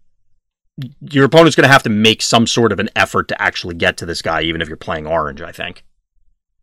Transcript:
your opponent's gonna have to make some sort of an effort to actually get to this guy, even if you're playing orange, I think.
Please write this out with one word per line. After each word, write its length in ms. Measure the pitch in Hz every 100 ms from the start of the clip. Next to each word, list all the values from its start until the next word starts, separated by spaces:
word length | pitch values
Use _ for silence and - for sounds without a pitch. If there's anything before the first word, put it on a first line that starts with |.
| _ _ _ _ _ _ _ - 123 -
your 240 | 135 143
opponent's 320 | 139 160 160 -
gonna 100 | 139
have 160 | 135
to 60 | 123
make 320 | 104 110 110
some 240 | - 120 113
sort 240 | - 113
of 80 | 98
an 120 | 101
effort 320 | - 95 98 -
to 140 | -
actually 320 | 95 - 92
get 220 | 85 92 -
to 100 | 85
this 160 | 82
guy, 200 | - 80
even 180 | 82 82
if 80 | 80
you're 80 | 80
playing 300 | - 82 78
orange, 320 | 80 76 71
I 100 | 82
think. 320 | - 85 - _ _ _ _ _ _ _ _